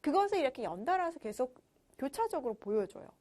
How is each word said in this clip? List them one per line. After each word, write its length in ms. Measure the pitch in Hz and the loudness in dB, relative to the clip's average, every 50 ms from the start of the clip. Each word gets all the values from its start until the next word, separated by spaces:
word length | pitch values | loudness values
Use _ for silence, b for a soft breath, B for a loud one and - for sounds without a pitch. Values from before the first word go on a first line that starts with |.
그것을 380 | - 302 285 381 403 403 415 381 | 0 2 4 4 4 4 4 2
이렇게 260 | 302 254 254 - 226 | 2 2 0 -2 -4
연달아서 560 | 170 165 180 220 311 370 370 359 330 330 302 | -6 -4 -4 0 0 2 2 2 0 -4 -6
계속 340 | - 214 214 - 254 254 254 - _ _ _ _ _ _ _ | -8 -6 -2 -2 -2 -2 -4 -8 _ _ _ _ _ _ _
교차적으로 580 | - 262 285 285 - 453 440 392 320 254 240 220 | -6 -6 -4 -2 -2 -2 0 -2 -2 -2 -4 -6
보여줘요. 540 | 220 - 202 208 214 196 - - - - - - _ | -6 -4 -2 0 0 0 -2 -4 -12 -16 -18 -20 _